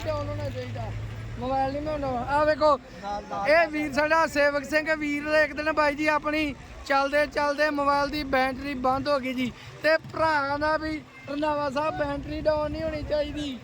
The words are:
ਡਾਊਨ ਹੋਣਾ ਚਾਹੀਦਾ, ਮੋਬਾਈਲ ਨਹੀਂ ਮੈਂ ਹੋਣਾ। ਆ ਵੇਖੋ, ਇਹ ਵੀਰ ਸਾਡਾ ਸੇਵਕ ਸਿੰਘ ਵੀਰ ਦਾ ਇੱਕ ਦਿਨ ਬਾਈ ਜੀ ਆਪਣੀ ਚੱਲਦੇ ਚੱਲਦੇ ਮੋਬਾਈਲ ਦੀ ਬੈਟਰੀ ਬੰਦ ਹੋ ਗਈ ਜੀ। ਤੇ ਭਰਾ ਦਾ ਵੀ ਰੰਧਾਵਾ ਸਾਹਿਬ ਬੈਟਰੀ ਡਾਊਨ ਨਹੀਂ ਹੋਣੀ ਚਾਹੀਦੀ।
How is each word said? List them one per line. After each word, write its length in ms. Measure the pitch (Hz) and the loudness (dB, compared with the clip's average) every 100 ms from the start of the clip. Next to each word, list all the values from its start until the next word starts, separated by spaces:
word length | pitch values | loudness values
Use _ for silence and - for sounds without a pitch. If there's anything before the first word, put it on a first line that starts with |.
| 311 | -4
ਡਾਊਨ 220 | 302 294 | -4 -4
ਹੋਣਾ 200 | 294 294 | -4 -4
ਚਾਹੀਦਾ, 400 | 254 247 254 220 - - - - - | -6 -8 -6 -6 -6 -8 -10 -10 -6
ਮੋਬਾਈਲ 340 | 247 269 269 | -2 0 0
ਨਹੀਂ 100 | 277 | -2
ਮੈਂ 100 | 302 | -4
ਹੋਣਾ। 140 | 302 277 254 254 | -4 -2 -2 0
ਆ 140 | 285 | 2
ਵੇਖੋ, 340 | 302 302 302 269 - 180 196 202 202 202 202 | 4 6 6 4 2 -12 -8 -8 -6 -4 4
ਇਹ 180 | 311 330 | 6 4
ਵੀਰ 240 | 302 294 | 0 -2
ਸਾਡਾ 340 | 262 302 320 320 | 0 4 4 4
ਸੇਵਕ 360 | 285 285 285 | 4 2 2
ਸਿੰਘ 300 | 262 302 311 | 0 -2 0
ਵੀਰ 300 | 311 294 294 | -2 0 -4
ਦਾ 180 | 294 302 | 2 2
ਇੱਕ 100 | 294 | 2
ਦਿਨ 200 | - 302 | 2 -2
ਬਾਈ 220 | 214 302 | 2 2
ਜੀ 120 | 240 302 | 2 2
ਆਪਣੀ 460 | 302 302 302 196 - - - - | 2 0 0 -2 -4 -12 -16 0
ਚੱਲਦੇ 400 | 277 277 294 294 | 2 2 2 2
ਚੱਲਦੇ 440 | 294 294 285 302 | 2 0 2 2
ਮੋਬਾਈਲ 380 | 294 285 285 285 | 2 2 2 2
ਦੀ 120 | 302 277 | -2 0
ਬੈਟਰੀ 480 | 269 262 262 277 269 | 2 2 0 -6 -2
ਬੰਦ 320 | 254 262 277 | 0 0 2
ਹੋ 100 | 285 | 0
ਗਈ 160 | 254 | 0
ਜੀ। 160 | 254 247 - - - | -2 -2 -4 -16 -2
ਤੇ 140 | 294 320 - | 2 2 0
ਭਰਾ 440 | - 320 302 277 285 | 0 2 2 0 0
ਦਾ 180 | 302 311 | 0 0
ਵੀ 240 | 311 311 254 - - | -2 -6 -8 -18 -8
ਰੰਧਾਵਾ 380 | 294 302 294 294 | -2 0 0 0
ਸਾਹਿਬ 280 | 262 311 359 | 0 -2 -2
ਬੈਟਰੀ 420 | 285 285 285 302 | -2 -4 -6 -2
ਡਾਊਨ 300 | 302 302 302 | 0 2 0
ਨਹੀਂ 100 | 302 | -2
ਹੋਣੀ 200 | 320 302 | -4 -4
ਚਾਹੀਦੀ। 560 | 285 302 254 294 294 240 | -2 -2 -2 -4 -6 -8